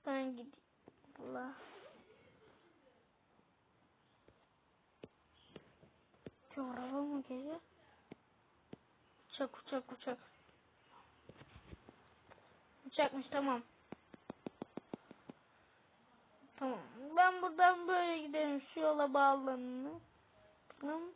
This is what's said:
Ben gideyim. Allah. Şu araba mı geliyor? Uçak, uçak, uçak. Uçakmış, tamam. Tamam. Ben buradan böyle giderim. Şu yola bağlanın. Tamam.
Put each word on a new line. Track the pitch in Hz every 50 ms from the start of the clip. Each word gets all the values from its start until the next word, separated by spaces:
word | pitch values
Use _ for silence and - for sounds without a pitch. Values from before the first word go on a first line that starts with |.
| _
Ben | 294 269 269 269 262
gideyim. | 254 240 240 277 - - _ _ _ _ _ - - _ - - - -
Allah. | 247 247 262 247 254 262 269 - - - - - - - - - - - - - - - - 494 440 427 - - - - _ _ _ 523 _ _ _ _ _ _ _ _ _ - _ _ _ _ _ _ _ _ _ _ _ _ _ _ _ _ _ - - _ - _ _ _ _ _ _ _ _ _ _ _ - - _ _ _ _ - - - - - - - - - - - - - - _ _ - - - - - _ - - -
Şu | 277 262
araba | 254 247 247 254 254 269 277
mı | 285 294 294 277
geliyor? | 262 - 254 254 269 294 320 339 - _ - - - - - - - _ - _ _ _ _ _ _ _ _ - _ _ - - _ _ _ _ - _ - - - -
Uçak, | - - 277 262 - -
uçak, | - - 277 262 254 -
uçak. | 254 - - 262 247 - - - - - - - - - _ _ _ _ - - - - - - - - - - - - - - - - - - - - - - - - - - - - - - - - - - - - - - - - -
Uçakmış, | 269 - - 294 277 - 277 254 -
tamam. | - 285 277 277 254 240 240 - - - - _ - - _ - - - - - - - - - - - - - - - - - - - - - - - - - - - _ _ - - - _ - - - - - _ - - - - - _ - - - - -
Tamam. | - 269 262 247 190 147 117 - 220 262 294 320
Ben | 339 359 370 370 370
buradan | 359 370 311 320 359 359 370 349 349 349
böyle | 370 359 349 339 339 320
giderim. | 302 294 285 311 302 294 285 277 - - -
Şu | 330
yola | 311 311 302 294 294 277 262
bağlanın. | 277 277 277 269 277 262 269 262 247 247 254 254 254 262 294 320 339 - - - - - - - - - - - - - - - -
Tamam. | 285 285 311 330 339 359 370